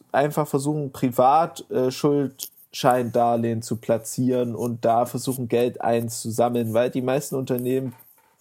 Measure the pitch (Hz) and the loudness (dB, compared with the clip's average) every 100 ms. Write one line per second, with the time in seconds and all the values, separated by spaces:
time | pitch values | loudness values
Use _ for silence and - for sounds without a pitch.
0 | _ 120 147 151 147 143 139 151 143 - | _ 0 2 0 0 0 0 -2 -4 -2
1 | 131 120 127 151 165 - - 127 127 127 | 0 4 4 4 2 -4 -6 -2 0 0
2 | 151 143 135 - - - _ - 139 127 | 2 2 0 -6 -16 -18 _ 0 2 2
3 | 120 120 117 117 117 113 - 113 - 117 | 2 2 2 2 0 -2 -4 -6 -2 -2
4 | - - 127 127 120 110 120 117 117 113 | -2 -2 0 2 0 -2 -4 -2 2 2
5 | 120 127 135 131 117 117 123 - - 117 | 0 -2 -6 -4 -2 0 0 0 0 0
6 | 117 117 117 110 120 120 113 110 123 139 | 0 -6 -4 0 0 0 0 0 0 0
7 | 127 135 151 135 131 123 123 131 131 - | -2 -2 -2 -6 -4 -4 -2 -2 -4 -10
8 | _ _ _ _ | _ _ _ _